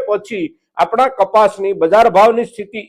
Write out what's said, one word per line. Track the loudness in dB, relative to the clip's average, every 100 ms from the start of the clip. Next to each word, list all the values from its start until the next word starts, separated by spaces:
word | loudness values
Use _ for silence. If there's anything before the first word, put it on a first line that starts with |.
| 2
પછી | -6 -6 -10 -10 _ _ -4
આપણા | -4 -2 -2 -2
કપાસની | 0 2 0 0 -6 -2
બજાર | 0 2 4
ભાવની | 4 2 2 -4
સ્થિતિ | -8 -14 -14